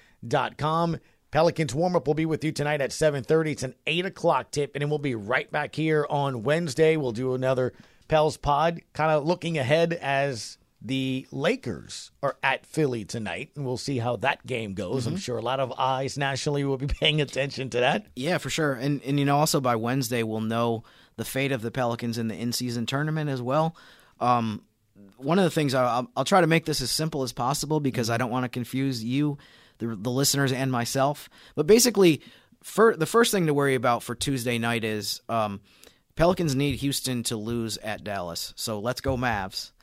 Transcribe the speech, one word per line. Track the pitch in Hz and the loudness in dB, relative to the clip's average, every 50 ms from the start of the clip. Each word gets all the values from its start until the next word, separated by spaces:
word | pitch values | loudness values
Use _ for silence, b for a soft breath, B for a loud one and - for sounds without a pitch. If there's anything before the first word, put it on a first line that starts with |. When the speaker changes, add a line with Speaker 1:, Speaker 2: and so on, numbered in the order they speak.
| b b b b - | b b b b -4
Speaker 1:
dot | 117 127 143 120 113 - - | -2 0 0 0 0 -2 -4
com. | 143 156 160 165 170 170 160 139 b b b b b _ | -2 0 2 2 2 0 -2 -4 b b b b b _
Pelicans | - 147 165 170 - - 160 131 120 | 2 2 4 4 2 0 -2 -2 0
warm-up | 143 170 180 180 170 123 | -2 0 2 2 2 2
will | 139 151 | 2 0
be | 151 160 | 0 0
with | 160 156 143 - | -2 -2 -2 -2
you | 156 156 | -4 -2
tonight | - 147 147 151 147 135 | -2 -2 -2 0 0 -2
at | 117 - | -4 0
seven | - 156 156 143 139 120 | 2 2 2 2 2 2
thirty. | - 160 160 160 156 143 | 2 2 4 4 2 -2
It's | - - | -4 -6
an | 127 127 _ _ | -8 -8 _ _
eight | 139 156 170 175 | -2 -2 0 -2
o'clock | 190 - - - 170 156 131 120 - | -2 -4 0 0 2 2 2 0 -2
tip, | - 143 143 135 - | -4 -4 -4 -2 -2
and | 139 143 | -4 -2
then | 147 | -2
we'll | 151 151 | -2 -2
be | 139 143 120 | -2 -2 -4
right | 110 101 101 127 131 - - | -4 -2 -2 0 -2 0 -2
back | - 151 147 131 - | -2 -4 -4 -2 -2
here | - 156 160 156 151 143 - | -2 0 2 2 2 2 0
on | - 143 143 139 131 120 104 | 0 0 0 -2 -2 -2 0
Wednesday. | 135 147 165 175 156 120 - 160 160 160 156 | 0 0 0 0 -2 2 4 4 6 6 4
We'll | 143 123 110 | 0 -2 -2
do | 110 131 131 127 | -2 -2 -2 -2
another | 127 131 131 135 127 127 123 B B B B B B B - | 0 0 2 2 2 2 0 B B B B B B B 2
Pels | 156 156 151 156 127 | 2 4 4 2 0
pod, | - - 143 143 139 156 170 170 165 - _ - | -2 0 2 2 4 2 2 0 -4 -10 _ -4
kinda | - 151 156 156 151 | -2 2 2 2 2
looking | 139 156 180 180 - 165 165 | 2 0 -2 -2 -2 -4 -2
ahead | 156 127 117 151 165 170 170 170 | -2 2 2 4 4 4 2 0
as | 165 - 135 139 139 139 143 131 110 - - - - _ _ _ _ - | -2 -2 -2 0 0 0 0 -2 -6 -10 -12 -16 -20 _ _ _ _ -6
the | 107 131 135 131 131 131 131 131 - | -4 -2 -2 -2 -2 -4 -4 -6 -8
Lakers | - 135 139 175 247 262 - 127 92 65 53 - - - - - - _ - | -6 -2 0 0 0 0 -4 -8 -8 -8 -10 -14 -14 -14 -16 -18 -10 _ -4
are | 139 - - - | -4 -4 -2 -2
at | 139 135 - - | -2 -2 -2 -6
Philly | - - 156 156 135 127 117 101 | -6 -2 0 0 0 0 -4 -6
tonight, | - - 120 107 95 85 90 135 160 _ | -6 -8 -6 -6 -6 -6 -8 -10 -12 _
and | 147 143 | -8 -6
we'll | 127 127 | -6 -6
see | 110 - - 143 120 | -4 -4 -4 -4 -2
how | 113 120 120 | -2 -2 -2
that | 104 104 135 - - - | 0 0 -2 -2 -2 -6
game | 117 127 117 113 104 95 | -6 -6 -6 -6 -6 -6
goes. | 90 98 90 113 135 120 | -6 -4 -4 -2 -2 -2
I'm | 131 160 | -4 -6
Speaker 2:
Mm-hmm. | 190 | -6
Speaker 1:
sure | 196 - 123 113 | -6 -6 -6 -4
a | |
lot | 110 120 131 135 | -2 -2 -2 -2
of | 135 117 - - | -2 -4 -2 0
eyes | 131 131 135 131 135 127 - 139 | 0 2 2 0 -2 -4 -4 -4
nationally | 143 139 135 127 - 151 147 143 139 | -2 -2 -2 -2 -2 -2 -2 0 0
will | 139 135 | -2 -2
be | 127 135 | -2 -2
<laughs> | 139 - - | -4 -2 2
paying | - 160 151 151 | 2 2 2 2
attention | 143 127 - 131 135 139 - - 135 123 | 0 0 -2 -2 -4 -4 -4 -6 -8 -4
to | - 120 | 0 2
that. | 120 131 156 214 - - - | 2 2 2 0 -4 -8 -10
Speaker 2:
Yeah, | 123 127 160 196 - | -6 -2 -2 -2 -2
for | - 135 | -2 -4
sure. | - - 156 147 135 | -2 0 0 0 0
And, | 117 123 143 147 135 - | 0 0 -2 -2 -2 -2
and | 127 143 | -2 0
you | 143 143 | 2 2
know, | 139 143 | 2 4
also | 143 151 160 - 156 | 4 4 2 2 2
by | 131 127 120 | 2 2 0
Wednesday, | 113 113 120 127 139 131 113 127 120 113 | 0 0 0 0 -2 -2 -2 -2 -2 -2
we'll | 110 110 110 | -2 -2 -2
know | 110 110 113 117 117 117 117 110 113 b b b b b b | -2 -2 0 0 0 0 -2 -4 -6 b b b b b b
the | - 113 | -10 -8
fate | - - 135 135 139 135 | -4 -2 -2 -2 0 -2
of | 120 107 | -2 -4
the | 117 | -4
Pelicans | - 135 127 120 120 117 117 117 113 120 | -4 -2 -2 -2 -2 -2 -4 -4 -4 -2
in | 113 | -4
the | 113 104 | -4 -4
in-season | 80 113 120 117 - 123 123 117 120 117 | -4 -4 -4 -4 -4 -4 -4 -4 -4 -4
tournament | - 135 139 147 156 156 160 151 147 | -2 -2 -2 -2 -2 -2 -2 -2 -2
as | 135 127 | -4 -4
well. | 120 123 135 156 160 160 B B B B B B B B B _ | -4 -2 0 0 0 0 B B B B B B B B B _
Um, | - 123 123 120 113 110 104 - - _ _ _ _ _ _ 101 101 98 - - | 2 4 4 4 2 0 -4 -6 -10 _ _ _ _ _ _ -20 -20 -20 -20 -8
one | 131 139 170 196 | -2 2 4 4
of | 190 | 4
the | 160 - | 4 4
things, | 165 151 139 123 | 2 2 2 2
I, | 131 127 | 2 2
I'll, | 123 113 123 127 - - | 2 2 0 -2 -2 -2
I'll | 131 135 | -2 2
try | - 202 190 | 4 6 6
to | 170 156 | 6 6
make | 165 165 160 | 4 4 2
this | - 147 - 131 | 0 -2 -2 -2
as | 117 | -2
simple | - - 156 160 - 147 131 | -2 -2 -2 -2 -2 -2 -4
as | 120 - | -4 -4
possible | - 120 127 139 - - 143 156 156 | -2 -2 0 0 -2 -2 -2 0 0
because | 147 135 113 127 117 107 | 0 0 0 0 0 0
I | 120 | 0
don't | - 131 117 117 | 0 0 -2 -2
wanna | 127 127 123 | -2 -2 -2
confuse | - 127 120 - - 131 135 139 131 117 110 | -4 -6 -6 -4 -2 -2 0 0 -2 -2 -4
you, | 117 127 139 147 147 143 143 B B B B B B B - | -2 0 0 0 0 -2 -4 B B B B B B B -6
the, | 117 117 113 | -6 -4 -4
the | 95 101 127 | -4 -4 -2
listeners, | 123 131 139 139 - 139 139 131 | 0 2 2 2 2 2 2 2
and | 131 123 135 131 131 | 2 0 0 0 0
myself. | 120 120 - - 135 131 143 147 - - B B B B B B | -2 -2 -2 0 0 0 0 0 -4 -10 B B B B B B
But | - 151 151 | 0 6 6
basically, | 208 240 226 247 202 196 196 175 151 B B B B B B B B _ - | 8 8 8 4 6 6 6 6 6 B B B B B B B B _ -18
fir-, | - - - 214 226 - | -4 2 4 6 6 6
the | 160 156 | 4 0
first | - - 226 233 233 | 2 4 4 4 4
thing | - 196 175 | 4 2 2
to | 156 147 | 4 4
worry | 143 143 139 131 | 4 4 4 2
about | 127 113 127 120 113 - | 2 2 2 2 2 -2
for | - 120 | -6 -6
Tuesday | - - - 139 127 113 123 120 117 | -4 -2 -2 -2 -2 0 0 0 0
night | 113 117 117 117 110 | 0 0 0 0 -2
is, | 110 110 107 101 98 - - - - | -2 -2 -4 -4 -6 -8 -8 -6 -4
um, | 113 113 107 104 98 98 b b b b b b b b b b _ | -2 0 0 -2 -4 -8 b b b b b b b b b b _
Pelicans | - 160 175 180 175 175 156 131 | 2 4 4 4 2 0 0 0
need | 131 143 143 131 110 | 0 0 0 -2 -2
Houston | 135 139 131 - - 131 127 120 113 | -2 -2 -2 -2 -2 -4 -4 -4 -4
to | - 120 | -4 -4
lose | 110 104 113 117 120 113 113 104 - | -4 -4 -4 -4 -4 -4 -4 -6 -8
at | - 107 104 - - | -6 -8 -8 -8 -6
Dallas. | 104 101 98 90 87 85 - - - - | -6 -6 -6 -6 -6 -6 -8 -10 -10 -10
So | - - - 110 104 | -8 -6 -6 -6 -4
let's | 101 120 127 - | -4 -4 -4 -2
go | - 139 135 | -4 -2 -2
Mavs, | 123 127 123 113 101 95 95 - - - - - b | 0 0 0 0 -2 -4 -6 -8 -10 -12 -12 -16 b